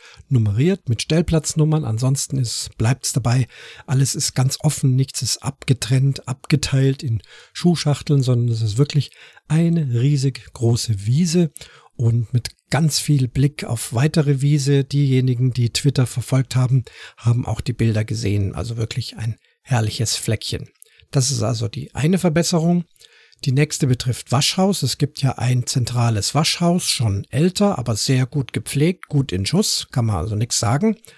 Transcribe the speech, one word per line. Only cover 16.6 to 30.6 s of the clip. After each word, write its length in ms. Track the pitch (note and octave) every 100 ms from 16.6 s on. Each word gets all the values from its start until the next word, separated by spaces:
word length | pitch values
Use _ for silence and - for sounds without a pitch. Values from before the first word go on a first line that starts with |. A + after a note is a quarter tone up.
| B2+ C3 - - - -
haben 280 | A#2 A#2+ -
auch 140 | A2+
die 140 | -
Bilder 320 | A#2 A2+ G#2+ G#2+
gesehen, 500 | A2+ G#2 G2+ G2 -
also 220 | A#2 A#2
wirklich 400 | G#2+ - - A#3
ein 180 | A2+ - _ _
herrliches 520 | - B2 G#2+ - - -
Fleckchen. 540 | - A2 - - - _ - _ _
Das 180 | C#3 B2+
ist 140 | B2
also 240 | A2 A#2 A#2+
die 260 | B2 C#3
eine 260 | - D#3 F#3
Verbesserung. 640 | F3+ D#3+ E3 E3+ E3 F3 - _ - _ _ _
Die 80 | C#3
nächste 340 | C3 D3+ - C3+
betrifft 460 | B2+ B2+ A2 -
Waschhaus. 500 | B2 - - F#3+ G3
Es 160 | C3 -
gibt 240 | C#3+ -
ja 120 | C3+
ein 340 | - B2 B2+ -
zentrales 680 | C3 A#2 A#2+ A#2 G#2+ -
Waschhaus, 520 | C#3+ E3 - E3+ F3+ -
schon 400 | - A2+ G2 -
älter, 480 | A#2+ F3+ - G3+ F3+
aber 180 | A#2 G#2+
sehr 300 | - C3 C3
gut 280 | D3 B2
gepflegt, 540 | A2+ - C#3 D#3+ F#3 -
gut 240 | C#3+ C3
in 140 | F#2+ F#2+
Schuss, 420 | F3+ A3 - -
kann 140 | C3 A2+
man 100 | F#2+
also 200 | F#2+ G#2
nix 220 | A#2
sagen, 380 | -